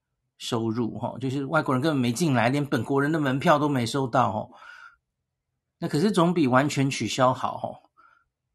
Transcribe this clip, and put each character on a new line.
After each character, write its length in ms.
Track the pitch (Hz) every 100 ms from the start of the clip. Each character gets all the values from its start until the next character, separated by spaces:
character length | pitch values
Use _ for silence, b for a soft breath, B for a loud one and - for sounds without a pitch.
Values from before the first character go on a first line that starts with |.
| _ _ _ _
收 320 | - 120 113
入， 300 | 110 110 -
吼， 180 | 117 -
就 120 | 131
是 160 | 135 139
外 160 | 156
国 120 | 156
人 60 | 127
根 100 | 156
本 80 | 147
没 140 | 120
进 220 | 117 170
来， 160 | 127 113
连 160 | 143 143
本 180 | 135
国 160 | 113 139
人 100 | 143
的 60 | 160
门 200 | 143 135
票 200 | 143 147
都 100 | 147
没 180 | 139 117
收 200 | 143 135
到， 260 | 135 110
吼。 200 | 104 - B B B B B _ _ _ _ _ _ _ _
那 100 | 165
可 100 | 151
是 140 | 202
总 200 | 190 170
比 140 | 180 139
完 220 | 127 143
全 200 | 143 135
取 180 | 131 107
消 240 | - 127
好， 240 | 123 - -
吼。 340 | - - _ b b b b _ _